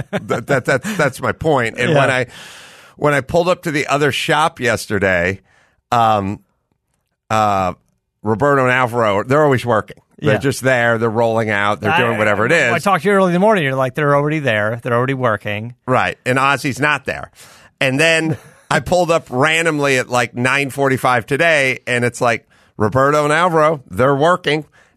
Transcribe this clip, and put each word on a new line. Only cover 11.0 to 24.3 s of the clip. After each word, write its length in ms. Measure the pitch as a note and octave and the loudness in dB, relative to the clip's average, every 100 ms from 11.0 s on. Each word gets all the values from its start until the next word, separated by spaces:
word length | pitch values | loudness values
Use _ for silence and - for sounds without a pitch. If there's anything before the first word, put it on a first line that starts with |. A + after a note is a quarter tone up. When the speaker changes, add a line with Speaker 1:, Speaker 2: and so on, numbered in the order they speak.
| A#2 | 0
Speaker 1:
rolling 400 | G#2+ A#2 A2+ A2 | 0 0 0 -2
out. 300 | G2+ G#2 G#2 | 0 0 -2
They're 160 | G#2 E3 | -2 0
doing 200 | A#2 A2 | 0 0
Speaker 2:
I, 20 | |
Speaker 1:
whatever 260 | G#2+ G2+ | 0 0
it 80 | A#2 | 2
Speaker 2:
I 240 | E3 B2 D#3+ | 2 2 0
Speaker 1:
is. 60 | |
Speaker 2:
talked 200 | G3+ F#3 | 0 0
to 40 | F#3+ | 2
you 60 | |
early 140 | G3 F#3 | 2 2
in 40 | |
the 60 | E3+ | 2
morning. 260 | G#3+ G3+ | 2 2
You're 100 | C#3 | 0
like, 200 | C3 C3 | -2 -2
"They're 200 | D#3 D3 | -2 0
already 240 | C#3+ D3 D#3 | 2 0 -2
there. 380 | C3 G#2+ G#2+ A#2 | 0 0 -2 -4
They're 100 | B2+ | -2
already 200 | A#2+ B2+ | -2 0
working." 600 | C3+ B2 G#2 G#2+ G#2 A#2 - - | -2 -2 -2 -4 -8 -8 -12 -2
Speaker 1:
Right. 320 | B2 F#2 - B2 | 0 0 -4 -2
And 120 | C3 | 0
Ozzy's 400 | C3+ C3+ C#3+ A#2+ | 2 0 -2 -2
not 280 | D3+ C#3 - | -2 -2 -4
there. 240 | C#2+ - - - - - - | -8 -10 -20 -20 -20 -18 -4
And 180 | C#3 C3+ | -2 2
then 380 | E3 D#3+ D#3+ - - | 2 2 0 -6 -10
Speaker 2:
<laughs> 160 | - - | -16 -4
Speaker 1:
I 100 | D3+ | -2
pulled 300 | - F3+ E3 | 0 0 2
up 160 | E3 - | 0 -2
randomly 680 | B2+ D3+ D#3+ E3+ D3+ C#3+ C3 | 0 2 2 0 0 0 0
at, 100 | A#2+ | 0
like, 240 | B2 A#2+ | -2 -2
nine 340 | B2 B2+ C#3 C#3 | -2 0 0 -2
forty-five 540 | C#3 C#3 C3 C3 B2 - | -2 0 0 0 0 0
today, 540 | C#3 E3+ D3+ C3 A#2 - | 0 2 2 0 -2 -4
and 180 | B2 | -2
it's 160 | A#2+ - | -2 0
like, 260 | A#2+ A#2 _ _ _ - | -2 -2 _ _ _ -4
"Roberto 480 | G#2 B2 C#3 D3+ | 0 2 2 2
and 80 | D3 | 2
Alvaro, 500 | D#3 F3+ E3 D3+ D#3 - | 2 2 2 2 0 -6
they're 240 | F#2 C3+ | 0 2
working." 520 | C#3 D#3+ | 4 2